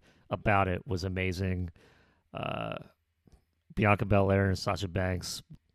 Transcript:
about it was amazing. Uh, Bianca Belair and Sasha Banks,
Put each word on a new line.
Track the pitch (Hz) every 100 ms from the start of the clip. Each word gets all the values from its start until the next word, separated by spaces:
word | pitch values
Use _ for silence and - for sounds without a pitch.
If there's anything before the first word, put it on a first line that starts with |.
| _ _ -
about | 101 113 98 95
it | 90 -
was | 92
amazing. | 95 92 92 87 95 90 87 - _ _ _ _ _
Uh, | - - - 110 - - _ _ _ _ _ _ _ _ -
Bianca | 107 101
Belair | 98 101 98 98 98
and | 92
Sasha | - 95 98
Banks, | 92 92 90 - - - - _